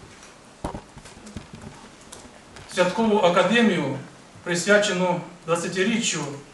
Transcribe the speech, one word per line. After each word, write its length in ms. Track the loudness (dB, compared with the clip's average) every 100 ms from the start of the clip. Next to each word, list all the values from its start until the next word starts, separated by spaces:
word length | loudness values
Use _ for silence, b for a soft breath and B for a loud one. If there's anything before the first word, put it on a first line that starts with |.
| -20 -20 -20 -20 -20 -12 -12 -12 -16 -20 -20 -20 -18 -18 -16 -18 -18 -20 -20 -20 -20 -20 -20 -20 -20 -20 -6 0
святкову 420 | 0 2 2 4
академію, 800 | 4 4 4 4 4 2 -2 -6 -12 -20 -20 -14
присвячену 800 | -6 -2 4 4 4 0 0 -2 -6 -10 -4
двадцятиріччю 800 | -4 -2 -2 0 0 0 -4 -6 -10 -16